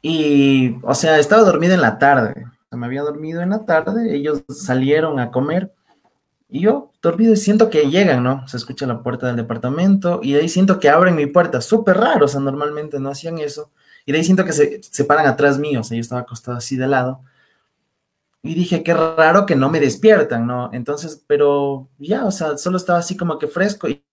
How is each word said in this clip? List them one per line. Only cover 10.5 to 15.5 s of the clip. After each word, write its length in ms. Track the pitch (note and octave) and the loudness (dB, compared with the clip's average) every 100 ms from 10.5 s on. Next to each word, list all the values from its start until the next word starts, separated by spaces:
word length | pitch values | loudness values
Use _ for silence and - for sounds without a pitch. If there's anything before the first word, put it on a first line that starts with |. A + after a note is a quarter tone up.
siento 300 | F#3 G3 F3+ | 2 2 4
que 100 | D3 | 4
abren 260 | D#3 F3+ E3 | 6 4 2
mi 100 | C#3+ | 2
puerta, 340 | F3 E3+ B2+ | 2 2 -2
súper 360 | - A3 G#3+ F#3 | 0 0 2 2
raro, 280 | B3 C4+ C#3+ | 2 2 2
o 20 | |
sea, 120 | C#3 | 0
normalmente 600 | C#3 C#3 D3 D3+ D3+ C#3+ | -4 -4 -6 -6 -10 -8
no 100 | C3+ | -8
hacían 280 | C#3 E3 E3 | -8 -10 -8
eso. 320 | D3 D3+ D3 _ _ _ - | -8 -10 -16 _ _ _ -4
Y 60 | |
de 60 | D3+ | 0
ahí 60 | |
siento 200 | E3+ F#3+ | 2 2
que 80 | F#3+ | 2
se, 300 | D3 C#3+ - | 2 0 0
se 220 | - - | -10 -4
paran 220 | C#3+ D3+ D3 | 2 4 2
atrás 320 | B2+ C#3+ | 2 2